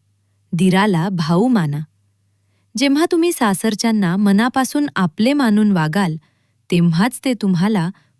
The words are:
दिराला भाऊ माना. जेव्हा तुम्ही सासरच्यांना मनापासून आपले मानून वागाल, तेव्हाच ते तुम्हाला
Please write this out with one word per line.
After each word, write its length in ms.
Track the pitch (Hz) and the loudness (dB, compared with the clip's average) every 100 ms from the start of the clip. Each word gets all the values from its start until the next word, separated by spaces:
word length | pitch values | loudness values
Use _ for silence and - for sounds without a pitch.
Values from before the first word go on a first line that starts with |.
| _ _ _ _ _ | _ _ _ _ _
दिराला 560 | 170 185 185 208 170 185 | -2 2 2 2 0 -2
भाऊ 400 | 180 156 170 240 | -4 0 0 2
माना. 320 | 233 151 143 156 _ _ _ _ _ _ _ _ 220 | 0 -2 -4 -10 _ _ _ _ _ _ _ _ -2
जेव्हा 300 | 277 277 339 | 0 2 0
तुम्ही 200 | 349 339 | 0 0
सासरच्यांना 840 | 339 220 190 220 208 233 220 185 190 | 0 -2 0 -2 -2 -2 0 0 0
मनापासून 720 | 208 196 240 262 254 294 294 - | 2 2 2 0 -2 -2 -4 -2
आपले 360 | 180 - 220 | -4 0 0
मानून 400 | 285 247 208 214 | 2 2 2 2
वागाल, 440 | 185 156 175 190 156 - _ _ _ - | 2 0 0 -2 -4 -12 _ _ _ -4
तेव्हाच 500 | 175 170 165 226 - | 0 2 2 0 -2
ते 80 | 269 | -4
तुम्हाला 560 | 233 202 175 196 214 165 - _ _ | -2 -2 0 0 0 -2 -6 _ _